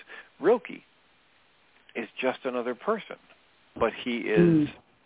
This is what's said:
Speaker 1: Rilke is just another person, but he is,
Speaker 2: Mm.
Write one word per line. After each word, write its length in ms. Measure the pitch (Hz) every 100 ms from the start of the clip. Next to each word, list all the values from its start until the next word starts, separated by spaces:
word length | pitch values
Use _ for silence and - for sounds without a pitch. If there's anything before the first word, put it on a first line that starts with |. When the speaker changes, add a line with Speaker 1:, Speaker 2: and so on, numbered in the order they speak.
| - - - -
Speaker 1:
Rilke 420 | 160 240 - - _ _ _ _ _ _ _ _ _ _ _ -
is 140 | 110 -
just 200 | 127 120
another 300 | 131 123 120 117
person, 420 | - 214 - - _ _ _ _ _ -
but 160 | 113
he 240 | - 123 120
is, 460 | 98 107 170 160 143
Speaker 2:
Mm. 60 | - _ _